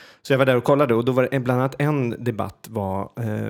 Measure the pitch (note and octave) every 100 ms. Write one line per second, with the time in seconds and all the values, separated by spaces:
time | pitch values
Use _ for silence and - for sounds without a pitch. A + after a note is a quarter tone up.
0 | - _ - C3 C3 B2 B2 C#3+ C#3 A2+
1 | A#2+ B2+ B2+ C#3 B2 B2+ C3+ - D3 D3
2 | A#2+ - A#2+ G#2+ G2+ - - A2 G2 F#2+
3 | - - A2 G#2+